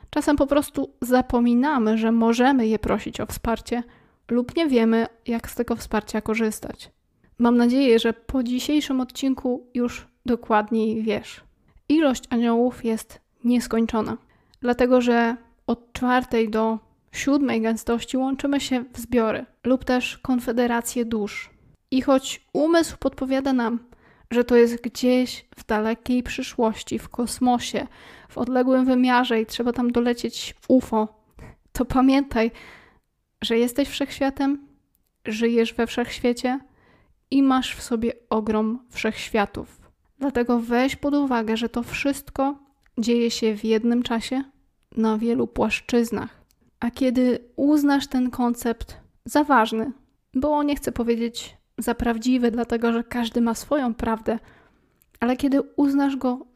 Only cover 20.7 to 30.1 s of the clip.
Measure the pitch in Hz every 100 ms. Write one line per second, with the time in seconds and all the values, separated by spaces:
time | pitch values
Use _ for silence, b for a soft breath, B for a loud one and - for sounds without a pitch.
20.7 | 233 233 247 226 226 202 - - _ _
21.7 | _ - 262 269 269 - - _ 277 302
22.7 | 330 320 - - - 262 269 269 254 226
23.7 | 233 - b b b b 233 240 240 233
24.7 | 233 233 - 247 254 247 - - - -
25.7 | 214 220 226 - 247 247 - 254 - 220
26.7 | 214 - 226 - - 233 - 247 240 240
27.7 | - - B B B B - 240 254 254
28.7 | 262 262 254 254 247 247 226 220 - 240
29.7 | 247 240 240 240